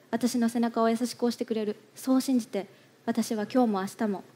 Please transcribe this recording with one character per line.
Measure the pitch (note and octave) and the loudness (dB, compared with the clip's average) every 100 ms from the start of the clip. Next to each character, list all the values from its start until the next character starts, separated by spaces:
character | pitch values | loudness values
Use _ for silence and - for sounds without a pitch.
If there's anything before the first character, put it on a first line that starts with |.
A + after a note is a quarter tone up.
| _ | _
私 | A#3 A#3+ B3 | -2 0 2
の | A3+ | 0
背 | A#3+ | 2
中 | A#3 A#3 | 0 2
を | A3+ | 2
優 | A3+ | 2
し | A#3+ - | -2 -2
く | |
押 | A#3+ | -2
し | - | -2
て | - | -4
く | |
れ | A3 | -2
る、 | G#3 G#3 - | -4 -6 -10
そ | - C4 | -8 0
う | C4 | 2
信 | C4+ B3+ | 2 0
じ | A3 | 0
て、 | G3 F#3 - - _ - | -6 -8 -12 -20 _ -4
私 | A3+ A3 | -2 -2
は | A3 G#3 | -2 0
今 | B3+ | 2
日 | A#3+ | 2
も | G3 | 2
明 | G3 | -4
日 | - A3 | -4 -4
も | F#3 - | -4 -8